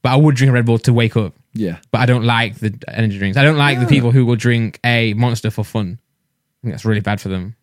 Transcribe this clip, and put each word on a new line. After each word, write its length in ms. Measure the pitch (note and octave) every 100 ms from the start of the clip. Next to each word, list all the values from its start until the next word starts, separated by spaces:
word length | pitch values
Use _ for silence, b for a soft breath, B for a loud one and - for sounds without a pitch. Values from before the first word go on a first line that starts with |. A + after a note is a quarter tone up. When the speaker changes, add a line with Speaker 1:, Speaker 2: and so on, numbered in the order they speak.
Speaker 1:
But 80 | B2+
I 40 | C3
would 180 | D3+ C3+
drink 140 | C3+
a 20 |
Red 140 | B2 A#2
Bull 100 | A#2
to 140 | -
wake 240 | A#2+ A2+ A#2
up. 160 | G2 - _ -
Speaker 2:
Yeah. 200 | G2+ E2+ _
Speaker 1:
But 120 | A2
I 40 | B2
don't 200 | B2 A#2
like 300 | A#2 A2+ G#2
the 180 | G#2+ G2+ -
energy 280 | - A2 G2
drinks. 200 | G2 F#2+
I 60 |
don't 140 | C#3+ D3
like 200 | C#3+ C3
the 60 | B2
Speaker 2:
Yeah. 40 |
Speaker 1:
people 220 | C#3+ A#2+
who 140 | B2+ A#2+
will 100 | A#2+
drink 440 | A#2+ A#2 A2+ -
a 300 | B2 A#2 A2+ G#2
Monster 340 | A#2+ A2+ A2
for 140 | G#2+
fun. 340 | G#2 A#2 G2 A#2
I 640 | _ _ _ _ _ _
think 120 | A#2+
that's 120 | D2 A2+
really 140 | G#2+
bad 220 | G2+ G2+
for 80 | G2
them. 260 | F#2+ F#2 A2+